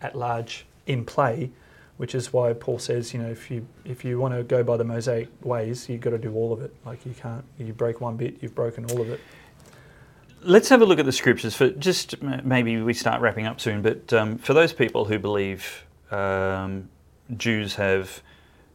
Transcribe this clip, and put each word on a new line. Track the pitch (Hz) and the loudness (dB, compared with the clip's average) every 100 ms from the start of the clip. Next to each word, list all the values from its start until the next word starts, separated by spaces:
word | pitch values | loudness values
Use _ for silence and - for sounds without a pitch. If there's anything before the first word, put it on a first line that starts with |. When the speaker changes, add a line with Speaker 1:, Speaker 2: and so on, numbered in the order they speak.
Speaker 1:
at | 135 135 | -12 -6
large | 120 117 117 - - _ - | -4 -4 -6 -12 -18 _ -4
in | 127 113 | -4 -2
play, | - 135 113 127 - - - - - | 0 2 0 -6 -10 -20 -20 -20 -10
which | 123 131 | -6 -6
is | - | -2
why | 127 120 | 2 2
Paul | 117 - 117 | 0 -4 -4
says, | - 120 117 | -2 -4 -4
you | 123 | -6
know, | 113 | -8
if | 113 - | -8 -8
you, | 123 120 - 175 | -10 -10 -14 -14
if | 123 | -8
you | 127 123 | -4 -2
wanna | 131 123 | -2 -2
go | 120 127 | 0 2
by | 117 117 | 2 2
the | |
Mosaic | 117 117 120 117 117 - | 0 -2 -2 -2 -4 -8
ways, | 127 120 110 123 - | -4 -2 -2 -6 -8
you've | 120 | -6
gotta | 120 113 | -2 -2
do | 110 | -4
all | 110 117 | -2 -2
of | 113 | -4
it. | 135 - 120 | -8 -14 -16
Like, | 120 131 | -14 -14
you | |
can't, | 120 120 117 127 - | -12 -10 -10 -12 -12
you | 113 | -10
break | 110 117 113 | -4 -2 -2
one | 120 113 | -6 -4
bit, | 120 - | -6 -8
you've | 113 - | -10 -4
broken | 117 117 117 | -4 -4 -6
all | 120 | -4
of | 113 | -4
it. | 117 - - - - - - - - - - - - | -6 -12 -20 -20 -20 -20 -20 -20 -20 -20 -20 -20 -4
Speaker 2:
Let's | 180 202 220 | 6 8 10
have | 254 | 8
a | 214 | 8
look | 156 | 6
at | 135 | 4
the | |
scriptures | 127 131 117 113 - | 2 4 4 0 2
for | 127 | 2
just, | 147 175 180 - - | 2 0 0 -2 -8
m-, | 139 131 | -6 -4
maybe | 127 127 117 113 | 0 2 2 0
we | 113 | 0
start | 117 117 120 | 0 0 2
wrapping | 117 104 110 | 2 2 -4
up | 120 | -4
soon, | 113 104 | -4 0
but, | 101 113 - | 0 0 2
um, | 113 107 113 | 2 2 -2
for | - 143 | 2 4
those | 165 | 4
people | - 120 117 104 | 2 0 0 0
who | 107 | 0
believe, | 101 104 98 92 - - - _ - | 0 0 -2 -4 -10 -16 -20 _ -8
um, | 104 98 95 95 95 95 98 92 - _ _ - 113 | -2 0 0 0 -2 -4 -8 -10 -18 _ _ -12 -4
Jews | 117 107 101 - | -2 0 -2 0
have, | 98 95 92 - - - _ _ _ | 2 2 -2 -12 -20 -20 _ _ _